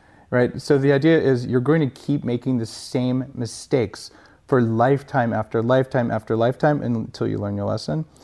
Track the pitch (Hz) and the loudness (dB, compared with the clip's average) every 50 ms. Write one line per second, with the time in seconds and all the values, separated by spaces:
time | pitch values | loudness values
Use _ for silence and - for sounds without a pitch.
0 | _ _ _ - - - - 123 123 120 - - - - 147 139 135 143 143 139 | _ _ _ -20 -12 -2 0 2 2 2 0 -4 0 2 2 4 4 4 4 4
1 | 135 160 165 156 - 135 131 120 123 - 117 127 123 139 156 165 151 127 - - | 4 4 4 4 4 4 2 2 0 0 0 0 2 2 2 2 2 0 -4 -8
2 | - - 143 143 - 123 120 120 - 131 131 120 113 - - - - - - 131 | -6 -4 -4 -2 -2 -2 -4 -4 -2 -2 -4 -4 -4 -6 -10 -14 -14 -6 -4 -2
3 | 123 127 123 127 127 131 135 123 120 110 - - - - - 135 113 98 - - | -2 0 -2 -2 -4 -6 -8 -8 -8 -8 -8 -12 -8 -2 0 0 0 0 -4 -10
4 | - - - - - - - _ _ - 143 127 120 113 113 110 117 131 143 131 | -18 -18 -20 -20 -20 -20 -20 _ _ 0 2 2 2 2 2 2 4 4 2 2
5 | - - - 139 120 117 107 107 110 - - 117 113 117 127 131 127 - - 135 | -2 -4 -2 -2 0 0 0 -2 -4 -2 -2 -2 0 2 2 2 2 0 0 -2
6 | 120 117 117 110 - - 113 110 113 120 131 - - 151 151 147 - 120 120 113 | -2 0 -2 -4 -4 -2 0 0 2 0 0 2 0 0 0 0 -2 -2 -2 -4
7 | 107 - - - 120 110 107 107 101 101 101 101 101 104 104 110 - - 147 156 | -4 -6 -6 -6 -4 -4 -4 -4 -4 -6 -6 -4 -4 -4 -4 -4 -4 -6 -6 -6
8 | 156 - _ _ | -6 -8 _ _